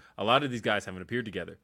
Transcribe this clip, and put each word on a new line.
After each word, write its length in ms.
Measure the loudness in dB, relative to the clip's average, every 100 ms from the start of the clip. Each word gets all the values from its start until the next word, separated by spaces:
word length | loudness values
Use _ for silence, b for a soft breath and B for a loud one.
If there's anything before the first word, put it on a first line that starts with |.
| b -2
a 40 |
lot 200 | 4 4
of 80 | 4
these 100 | 0
guys 240 | 0 0 -2
haven't 160 | -10
appeared 240 | -6 -6 -4
together. 320 | -6 -8 -12